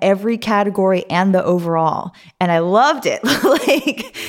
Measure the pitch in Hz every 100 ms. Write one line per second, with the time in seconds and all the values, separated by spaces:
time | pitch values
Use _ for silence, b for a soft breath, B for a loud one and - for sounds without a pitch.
0 | 196 196 214 233 220 208 202 190 190 185
1 | - 175 190 185 - 180 170 165 160 -
2 | 175 B B - 175 165 175 208 277 285
3 | 143 110 247 254 - 339 - 311 311 226
4 | - B